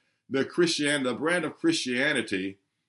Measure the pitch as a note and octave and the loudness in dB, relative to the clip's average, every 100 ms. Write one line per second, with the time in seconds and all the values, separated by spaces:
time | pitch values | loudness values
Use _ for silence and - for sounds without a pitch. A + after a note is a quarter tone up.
0 | _ _ - C3+ C3+ - E3+ D3 D3 D3 | _ _ -4 -2 0 2 2 2 0 0
1 | B2+ A2 D3+ F3 D3+ - E3 D#3 B2+ B2 | 0 -2 -2 -2 -2 -2 0 0 0 0
2 | D3 C3+ A2 G2 F#2+ G2 _ _ | 0 0 -2 -2 -4 -8 _ _